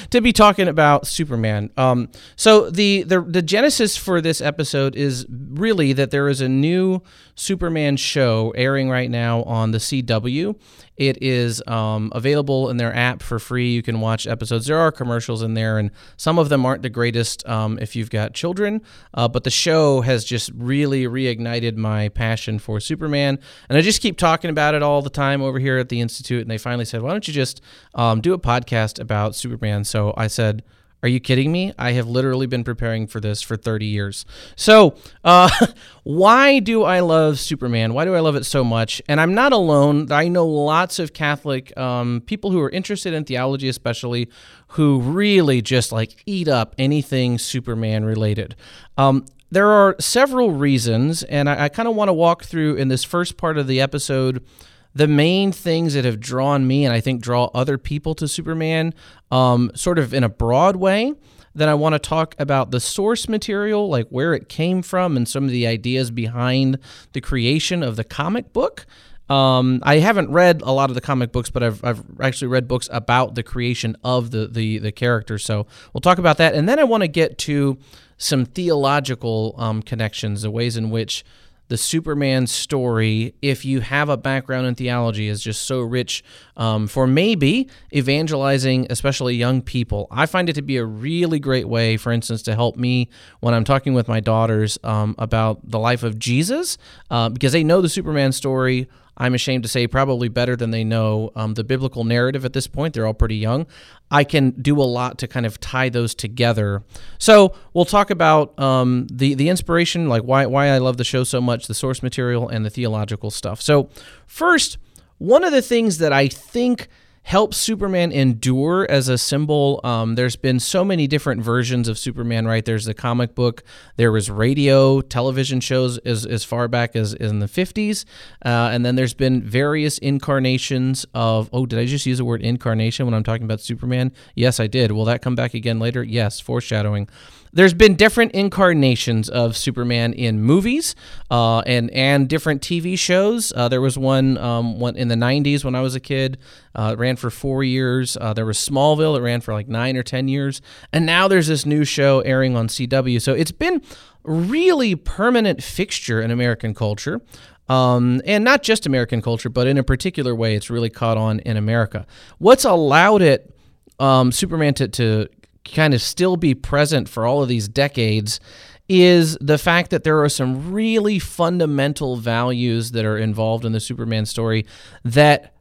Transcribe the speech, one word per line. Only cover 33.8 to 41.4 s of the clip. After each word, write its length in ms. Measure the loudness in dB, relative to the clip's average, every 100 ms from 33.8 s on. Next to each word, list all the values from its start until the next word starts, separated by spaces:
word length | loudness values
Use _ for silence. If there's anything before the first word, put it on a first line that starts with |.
| -4
years." 380 | -4 -6 -8 -14 -20 -20
So, 400 | -2 8 8 8 4 -10 -2
uh, 260 | 6 8 8 6 0 0
<laughs> 240 | -20 -14
why 560 | -6 2 6 6 6 4
do 240 | 2 2
I 160 | 2 2
love 400 | 4 4 4 0
Superman? 540 | -4 -6 -2 0 0
Why 100 | 0
do 100 | 0
I 60 | 2
love 160 | 0 0
it 80 |
so 180 | -2 0
much? 400 | 0 0 -2 -4 -2
And 120 | 0
I'm 140 | 2
not 180 | 2 4
alone. 600 | 4 4 4 4 4 0
I 160 | 0 2
know 180 | 2 2
lots 540 | 0 2 2 0 -4
of 120 | -8
Catholic, 640 | -4 -4 -2